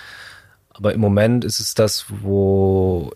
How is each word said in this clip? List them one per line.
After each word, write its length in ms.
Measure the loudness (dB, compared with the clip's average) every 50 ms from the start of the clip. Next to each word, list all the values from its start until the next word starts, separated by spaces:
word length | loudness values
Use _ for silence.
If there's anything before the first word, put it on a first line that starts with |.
| -20 -20 -20 -20 -20 -20 -20 -20 -20 _ _ _ _ _
Aber 240 | _ -4 -4 -2 0
im 80 | 0
Moment 420 | 2 2 2 4 2 2 2 0 -2
ist 140 | -4 -6 -6
es 140 | -6 -4 0
das, 320 | 0 0 0 0 -4 -8 -10
wo 1000 | -12 -8 -4 -2 0 2 2 2 4 4 4 4 2 2 2 0 0 -2 -4 -8 -8